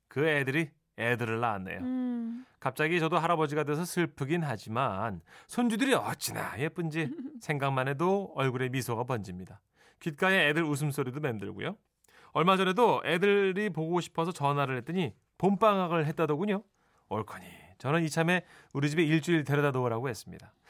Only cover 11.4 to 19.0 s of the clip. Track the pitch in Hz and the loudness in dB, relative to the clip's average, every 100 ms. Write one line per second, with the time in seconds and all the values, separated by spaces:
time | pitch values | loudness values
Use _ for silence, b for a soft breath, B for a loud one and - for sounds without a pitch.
11.4 | 98 98 120 208 _ _ _ b b 143 | -6 -8 -8 -8 _ _ _ b b 0
12.4 | 170 190 185 185 226 131 131 175 202 202 | 4 4 4 4 4 4 2 2 4 4
13.4 | 190 185 214 156 160 175 160 - 165 170 | 2 0 -2 -2 -2 -2 -2 -4 -4 0
14.4 | 143 143 135 131 117 180 139 - _ - | 0 0 0 -2 -4 -2 -2 -4 _ -2
15.4 | 180 196 220 196 175 165 151 165 160 147 | 0 4 4 4 2 0 0 0 0 2
16.4 | 208 196 - _ _ _ - 104 107 - | 0 -2 -4 _ _ _ -6 -6 -6 -10
17.4 | - - - - 135 165 160 165 165 180 | -16 -20 -20 -10 0 0 2 0 2 2
18.4 | b b b 139 147 156 | b b b -2 0 2